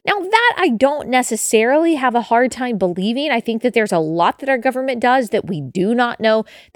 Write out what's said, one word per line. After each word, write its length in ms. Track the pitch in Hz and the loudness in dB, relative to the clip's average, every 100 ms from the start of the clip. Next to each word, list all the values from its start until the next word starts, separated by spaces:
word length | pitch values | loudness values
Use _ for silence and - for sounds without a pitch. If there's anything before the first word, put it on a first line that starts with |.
| - | -4
Now, 140 | 403 | -4
that 340 | 359 440 480 - | 2 2 2 2
I 120 | 359 | 0
don't 400 | 220 269 294 - | 2 0 0 -2
necessarily 840 | 254 247 220 - 220 226 294 339 302 | 0 0 -4 0 2 4 2 2 2
have 180 | 254 | 0
a 80 | 233 | 0
hard 300 | 214 233 254 | 2 2 2
time 260 | 240 247 208 | -2 -6 -2
believing. 540 | 185 180 202 240 294 | -2 -2 -2 -2 -2
I 80 | 233 | -2
think 240 | 233 226 | -2 -2
that 100 | 247 | 0
there's 180 | 226 208 | 0 0
a 60 | 175 | 0
lot 400 | 156 165 185 - | 0 0 0 0
that 120 | 269 | -2
our 100 | 262 | 0
government 400 | 262 254 262 247 | 0 -2 -4 0
does 300 | 247 262 226 | 2 2 2
that 180 | 214 - | -2 -2
we 140 | 160 | -6
do 340 | 135 185 190 240 | -6 -2 0 0
not 240 | 240 - | 0 0
know, 260 | 220 220 214 - - | 0 0 -2 -12 -12